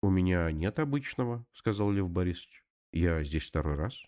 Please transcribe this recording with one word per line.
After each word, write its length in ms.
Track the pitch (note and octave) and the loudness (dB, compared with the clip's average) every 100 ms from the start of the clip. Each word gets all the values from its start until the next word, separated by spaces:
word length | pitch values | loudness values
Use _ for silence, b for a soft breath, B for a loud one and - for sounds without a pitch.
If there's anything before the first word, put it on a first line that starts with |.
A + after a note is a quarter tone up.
«У 80 | G2+ | 4
меня 400 | F#2 F#2 F2+ E2 | 4 4 2 2
нет 300 | D#2 F2+ - | 0 -2 -2
обычного», 640 | D3+ C#3+ C#3+ - B2 A#2+ A#2+ | -2 -2 -4 -4 -4 -4 -10
сказал 380 | - - G#2 G#2 | -6 -2 0 2
Лев 180 | G2+ F#2 | 2 0
Борисович. 540 | F2 F2+ F2 - - _ _ _ | 0 0 -2 -10 -20 _ _ _
«Я 300 | - F2 E2 | 0 2 2
здесь 260 | D2 D#2 - | 0 -4 -2
второй 280 | D#2+ D2+ D2 | -2 -2 -2
раз». 260 | G#2+ - | -4 -6